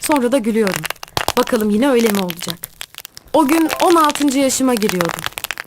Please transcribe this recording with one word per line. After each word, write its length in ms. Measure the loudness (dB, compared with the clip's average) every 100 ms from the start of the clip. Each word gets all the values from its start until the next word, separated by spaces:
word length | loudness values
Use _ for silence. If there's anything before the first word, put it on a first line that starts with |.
sonra 300 | -2 0 2
da 60 | 0
gülüyorum. 440 | 0 0 0 -2 -6 -10 -8 -6 -2 -2
Bakalım 320 | 0 0 0
yine 200 | 2 2
öyle 180 | 2 2
mi 160 | 0
olacak? 340 | -2 -6 -10 -10 -12 -16 -18 -18 -20 -20 -2
O 140 | 2 4
gün 220 | 2 0 0
on 120 | 2 4
altıncı 440 | 2 2 0 2
yaşıma 340 | 0 0 0
giriyordum. 480 | 2 0 0 -2 -4 -10 -10 -12 -10